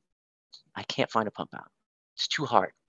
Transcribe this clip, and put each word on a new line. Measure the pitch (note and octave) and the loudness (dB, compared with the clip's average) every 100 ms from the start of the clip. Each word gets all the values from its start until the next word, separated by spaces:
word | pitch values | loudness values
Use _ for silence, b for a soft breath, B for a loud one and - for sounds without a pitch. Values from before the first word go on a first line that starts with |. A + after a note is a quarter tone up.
| _ _ _ _ _ - _ G2 | _ _ _ _ _ -20 _ -10
I | |
can't | G2+ - - | -4 -2 0
find | A2+ G#2 | 2 0
a | |
pump | - D#2+ - | -2 -8 -12
out. | - _ _ _ _ - | -18 _ _ _ _ -6
It's | - | -4
too | - C3+ | -2 2
hard," | A2+ F#2 - | 4 4 -2